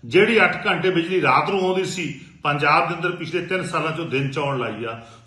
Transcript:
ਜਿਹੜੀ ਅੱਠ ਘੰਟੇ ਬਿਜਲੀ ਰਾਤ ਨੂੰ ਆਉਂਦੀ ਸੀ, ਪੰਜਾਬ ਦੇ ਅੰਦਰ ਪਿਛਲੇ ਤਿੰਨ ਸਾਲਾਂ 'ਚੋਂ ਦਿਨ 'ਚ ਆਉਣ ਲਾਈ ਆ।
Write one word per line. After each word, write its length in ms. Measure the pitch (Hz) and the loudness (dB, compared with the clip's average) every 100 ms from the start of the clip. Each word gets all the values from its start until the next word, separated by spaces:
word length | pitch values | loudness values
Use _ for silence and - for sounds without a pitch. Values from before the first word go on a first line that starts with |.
| 117 | 2
ਜਿਹੜੀ 380 | 160 214 220 | 4 6 6
ਅੱਠ 240 | 185 - 208 | 4 2 -2
ਘੰਟੇ 220 | 165 185 | 0 2
ਬਿਜਲੀ 320 | 170 165 185 | 0 0 0
ਰਾਤ 280 | 143 135 175 | 4 2 2
ਨੂੰ 120 | 196 | 0
ਆਉਂਦੀ 240 | 185 185 185 | 0 0 -2
ਸੀ, 360 | 185 151 - - - | -4 -8 -8 -16 -6
ਪੰਜਾਬ 460 | 147 147 147 156 - | -4 0 4 4 2
ਦੇ 60 | - | -2
ਅੰਦਰ 160 | 180 | -4
ਪਿਛਲੇ 300 | 175 156 175 | -4 -4 -6
ਤਿੰਨ 220 | 165 185 | -2 -4
ਸਾਲਾਂ 280 | 160 165 156 | -2 -4 -4
'ਚੋਂ 140 | 156 156 | -4 -4
ਦਿਨ 260 | 131 139 | -2 -2
'ਚ 60 | 156 | -2
ਆਉਣ 220 | 143 135 | -2 -2
ਲਾਈ 260 | 113 107 113 | -4 -6 -8
ਆ। 160 | 113 - - | -10 -16 -20